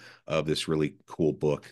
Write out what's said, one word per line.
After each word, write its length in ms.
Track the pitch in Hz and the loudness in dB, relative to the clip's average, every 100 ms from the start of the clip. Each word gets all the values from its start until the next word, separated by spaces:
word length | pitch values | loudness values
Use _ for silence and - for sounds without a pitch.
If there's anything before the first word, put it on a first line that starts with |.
| - - - | -10 -16 -4
of 180 | 80 78 | -2 0
this 220 | 76 - | 0 0
really 280 | 78 76 - - | 0 0 -4 -10
cool 260 | - 78 | 0 0
book 400 | 64 76 73 - | 2 0 -2 -4